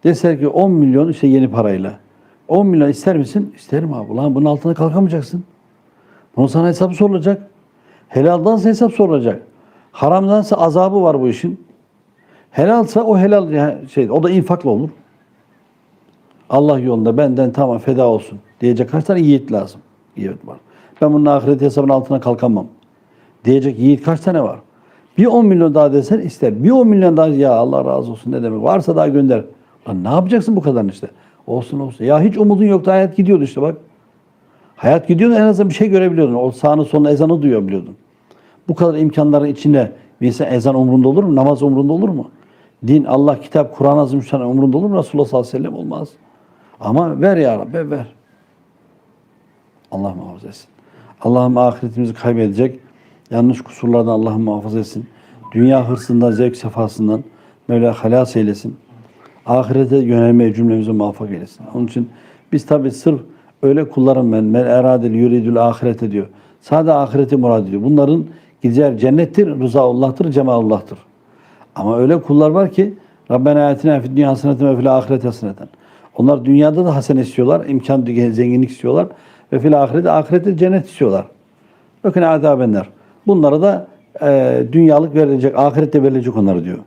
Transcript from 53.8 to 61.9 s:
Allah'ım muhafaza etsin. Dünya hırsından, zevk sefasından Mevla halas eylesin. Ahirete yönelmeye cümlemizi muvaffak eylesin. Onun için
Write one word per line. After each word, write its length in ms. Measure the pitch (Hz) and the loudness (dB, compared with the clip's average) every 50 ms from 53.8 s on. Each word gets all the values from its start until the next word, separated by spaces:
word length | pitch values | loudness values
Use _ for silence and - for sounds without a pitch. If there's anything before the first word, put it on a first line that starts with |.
| - 120 117 117 113 117 | -2 0 0 0 0 0
Allah'ım 300 | 113 110 110 110 110 110 | -2 -2 -2 -4 -4 -4
muhafaza 380 | 113 107 104 104 104 107 107 113 | -4 -4 -6 -6 -8 -8 -8 -8
etsin. 260 | 107 - - 110 117 - _ _ _ _ - - - - | -8 -8 -12 -16 -16 -16 _ _ _ _ -20 -20 -20 -8
Dünya 380 | - 113 120 131 135 131 120 117 | 0 2 2 4 4 2 0 -2
hırsından, 420 | 123 117 - - 120 117 120 120 | -6 -6 -4 -2 0 2 2 2
zevk 260 | 110 104 127 123 123 | 2 0 -2 -2 -2
sefasından 640 | - - 113 - 117 110 110 113 - 110 107 107 123 135 - _ _ _ _ _ _ _ | -6 -12 -10 -6 -6 -6 -6 -4 -4 -2 -2 -2 -4 -6 -14 _ _ _ _ _ _ _
Mevla 260 | - 120 117 117 120 113 | -4 -2 0 0 0 -2
halas 420 | - - 110 117 127 127 - - | -2 -2 0 2 0 0 0 -2
eylesin. 400 | 113 110 104 101 101 - 113 - - _ _ - - - - _ _ - - _ _ _ | -2 -2 -2 -4 -6 -10 -14 -16 -16 _ _ -20 -20 -20 -20 _ _ -20 -20 _ _ _
Ahirete 520 | - 120 127 127 107 127 135 135 117 135 | -2 0 0 0 0 0 0 0 2 0
yönelmeye 560 | 139 127 120 120 117 117 120 120 120 117 113 104 | 0 2 2 2 2 4 4 4 4 4 2 0
cümlemizi 380 | 110 117 117 110 110 107 113 | 0 0 0 0 0 -2 -2
muvaffak 400 | 110 104 101 104 98 - 110 104 | -2 -2 -4 -4 -6 -10 -10 -10
eylesin. 340 | 98 82 95 - - _ - - - | -10 -12 -12 -16 -20 _ -20 -12 -8
Onun 140 | 123 123 | -8 -8
için 220 | 113 | -6